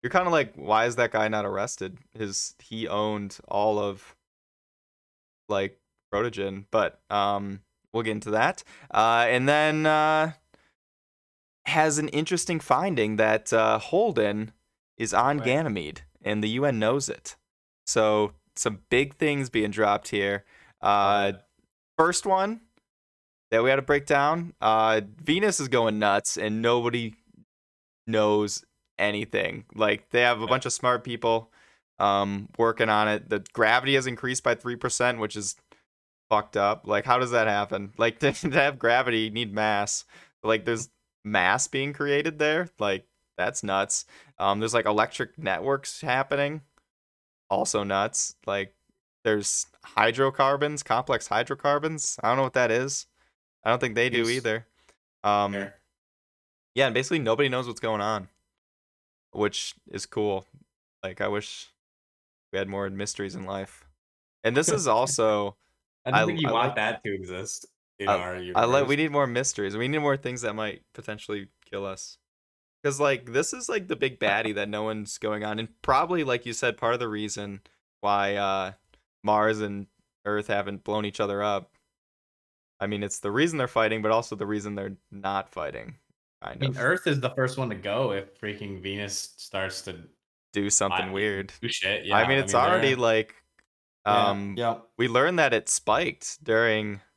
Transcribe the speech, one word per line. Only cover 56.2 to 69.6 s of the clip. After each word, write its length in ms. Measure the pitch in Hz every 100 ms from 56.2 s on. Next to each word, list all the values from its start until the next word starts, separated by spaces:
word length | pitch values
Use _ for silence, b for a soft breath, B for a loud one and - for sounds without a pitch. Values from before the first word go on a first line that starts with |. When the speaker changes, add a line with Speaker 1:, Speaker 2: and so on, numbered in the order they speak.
| _ _ _ _ _
Speaker 1:
yeah, 120 | 123 135
and 80 |
basically 240 | 117 135 170
nobody 280 | 117 113 139
knows 180 | 127 123
what's 140 | 110
going 200 | 113 107
on, 260 | 104 107 90 _ _ _ _ _ _ _ _ _ _
which 420 | - 104 - - - -
is 160 | - -
cool. 400 | - 104 95 - - _ _ _ _
Like, 180 | 95 90
I 80 | 101
wish 420 | 101 104 - - _ _ _ _ _ _ _ _
we 60 | 95
had 100 | 95
more 200 | 98 98
mysteries 440 | 98 104 - 98
in 100 | 90
life. 420 | 95 98 98 - _ _ _ _ _ _
And 140 | 113 127
this 120 | 160
is 180 | 214 156
Speaker 2:
<laughs> 20 |
Speaker 1:
also, 680 | 110 131 - 110 104 101 - _ _ _ _
Speaker 2:
I 60 | 131
don't 100 | 107
Speaker 1:
I, 60 | 110
Speaker 2:
think 140 | 165
you 80 | 143
Speaker 1:
I 40 |
Speaker 2:
want 140 | 113 127
Speaker 1:
like, 80 | 113
Speaker 2:
that 260 | 107 117
to 100 | 110
exist 520 | 98 92 90 95 - - _ _ _
in 100 | 101
Speaker 1:
I, 100 | 98
Speaker 2:
our 160 | 90 90 90
Speaker 1:
I 100 | 90 117
like, 200 | 135 131
we 80 |
Speaker 2:
universe. 20 | 143
Speaker 1:
need 140 | 160
more 140 | 143 135
mysteries. 500 | 120 135 -